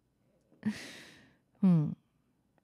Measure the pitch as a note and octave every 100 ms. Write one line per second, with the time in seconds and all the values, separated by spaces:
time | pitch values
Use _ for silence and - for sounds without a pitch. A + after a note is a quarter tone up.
0 | _ _ _ _ _ - G#3+ - - -
1 | - - - _ _ - F#3+ E3+ D3+ -
2 | _ _ _ _ _ _